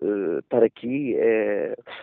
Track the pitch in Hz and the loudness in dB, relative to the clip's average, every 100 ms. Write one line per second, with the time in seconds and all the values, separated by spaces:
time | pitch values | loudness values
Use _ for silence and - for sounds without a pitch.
0 | 90 101 87 73 - 120 113 - 117 139 | -2 0 0 -2 0 2 2 2 -6 -4
1 | 139 101 113 110 104 101 76 110 - - | -2 0 2 2 0 -2 -4 -6 -12 -18